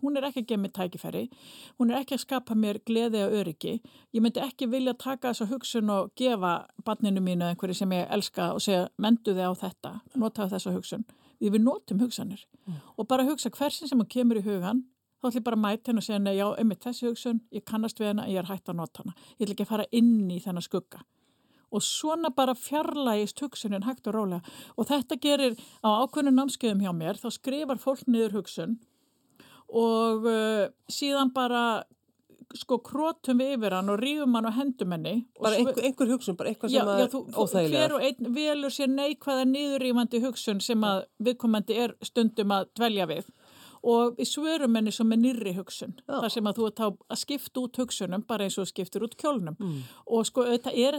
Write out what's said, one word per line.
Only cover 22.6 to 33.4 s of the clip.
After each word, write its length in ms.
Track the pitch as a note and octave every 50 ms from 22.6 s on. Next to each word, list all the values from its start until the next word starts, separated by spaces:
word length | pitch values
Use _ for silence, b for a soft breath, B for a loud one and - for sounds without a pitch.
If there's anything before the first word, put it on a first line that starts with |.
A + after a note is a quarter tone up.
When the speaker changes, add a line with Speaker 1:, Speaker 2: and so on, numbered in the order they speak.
| - - C#4+ D4+ D#4+ E4 D#4+ D4 C4+ A#3+ G#3+ G#3 G#3 G3+ - -
Speaker 1:
hugsunin 420 | C#4+ C#4+ - - - G#3 G3+ G3 G3+
hægt 220 | B3 C4 - - G#3+
og 60 | G3+
rólega. 260 | A3 G#3 F#3+ F3+ F3 B B B B B B B -
Og 80 | G#3+
þetta 340 | - C#4+ C#4+ A#3+ - D#4+ B3
gerir 340 | - D4 C#4+ C#4 C#4 B3 A3+ B B B B B -
á 160 | A3 G#3 A3
ákveðnum 320 | C4 C4+ - D4+ C#4+ C#4 B3+
námskeiðum 460 | B3+ C#4 C#4 - - - A3 G3+ G3
hjá 120 | G3+ F#3 F3
mér, 220 | E3 D#3+ E3 G#3 -
þá 80 | - A#3
skrifar 460 | - - - C4+ C4 D4 D#4 C#4 C4 A3
fólk 280 | - C4+ C4+ C4 - C4
niður 240 | A#3 A3+ A3+ G#3+
hugsun 460 | G3 G#3 F3+ - - F3 E3 F#3+ A3+ A#3 - _ _ _ _ _ _ _ _ B B B B B B B B -
og, 560 | - A3+ A3+ A3+ A3+ A3 A3+ A3+ A3 A3 A3
eh, 420 | A#3 A3+ A3 A3 A3 A3 G#3 F#3+ - - _ _ -
síðan 420 | - - D4 C#4 C#4 C#4 C#4 B3+ B3+
bara, 500 | C4+ B3 A#3+ B3 A#3+ A#3+ A#3 A3 - - _ _ _ _ _ _ _ _ _ _ - - - -
sko, 240 | - - - B3+ A#3
krotum 600 | - - - C#4 D#4 D#4+ E4 - - C4+ B3
við 200 | B3